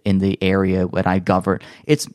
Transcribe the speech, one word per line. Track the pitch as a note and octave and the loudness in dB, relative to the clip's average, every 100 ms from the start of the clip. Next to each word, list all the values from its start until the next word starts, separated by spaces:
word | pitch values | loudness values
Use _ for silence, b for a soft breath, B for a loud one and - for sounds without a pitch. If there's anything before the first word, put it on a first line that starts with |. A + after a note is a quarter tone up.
| G#2 | 0
in | G2 | 0
the | G2 - | 0 0
area | F#2+ G2 F#2+ F#2 F2+ | 0 2 2 0 0
that | - F#2 | -2 0
I | F#2+ | 0
govern. | F2+ F#2 F#2+ F#2 B B - | 0 0 0 -4 B B -2
It's, | D3 - | -2 -2